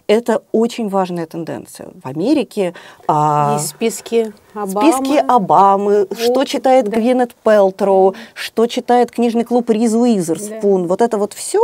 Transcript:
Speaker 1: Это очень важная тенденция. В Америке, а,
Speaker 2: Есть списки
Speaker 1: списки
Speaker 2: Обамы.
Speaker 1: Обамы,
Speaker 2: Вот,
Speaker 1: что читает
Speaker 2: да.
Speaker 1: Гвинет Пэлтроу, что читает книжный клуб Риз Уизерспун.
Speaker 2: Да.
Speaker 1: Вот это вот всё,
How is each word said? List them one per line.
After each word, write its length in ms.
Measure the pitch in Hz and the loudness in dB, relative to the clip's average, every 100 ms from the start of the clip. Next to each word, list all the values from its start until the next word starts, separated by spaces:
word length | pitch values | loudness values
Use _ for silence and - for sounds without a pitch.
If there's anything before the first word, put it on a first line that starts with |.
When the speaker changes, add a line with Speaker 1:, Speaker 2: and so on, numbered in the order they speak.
| - | -2
Speaker 1:
Это 360 | 214 240 220 - | 0 0 -4 -2
очень 360 | 220 233 - 214 | -2 -2 -2 -4
важная 380 | 196 180 175 165 | -2 -2 -4 -8
тенденция. 640 | 165 156 127 - - - 185 | -10 -10 -10 -12 -18 -20 -16
В 60 | 131 | -12
Америке, 680 | 139 214 302 - 214 180 175 - - - | -6 -2 0 -2 -4 -4 -6 -18 -12 -4
а, 460 | 151 151 147 147 | 0 2 2 0
Speaker 2:
Есть 160 | 147 147 | -2 -4
списки 600 | - 226 214 - 233 220 - _ | -4 -6 -6 -4 -2 -2 -6 _
Speaker 1:
списки 600 | 214 202 196 214 262 269 294 | -10 -6 0 0 0 0 0
Speaker 2:
Обамы. 20 | |
Speaker 1:
Обамы, 880 | 269 247 175 165 196 196 202 208 196 | 2 2 4 4 4 4 2 0 0
Speaker 2:
Вот, 80 | 214 | -2
Speaker 1:
что 260 | 233 254 | -2 0
читает 400 | 277 254 269 262 | 0 -2 2 2
Speaker 2:
да. 80 | 208 | 2
Speaker 1:
Гвинет 420 | 220 233 254 240 - | 0 0 0 -2 -2
Пэлтроу, 720 | 220 214 196 190 196 190 190 190 - | 2 4 4 2 2 4 2 0 -14
что 340 | - - - 240 | -14 -8 -2 -2
читает 420 | 254 240 247 240 | -2 0 2 0
книжный 320 | - 240 233 | 0 -2 -2
клуб 260 | 233 240 233 | 0 -2 0
Риз 240 | 214 233 | 0 0
Уизерспун. 880 | 220 247 214 170 160 208 220 202 190 | 2 2 2 0 -4 -6 -4 0 0
Speaker 2:
Да. 60 | 170 | 0
Speaker 1:
Вот 140 | 190 | 0
это 160 | 233 214 | 0 0
вот 140 | 202 | -4
всё, 260 | - - 392 | -6 -4 0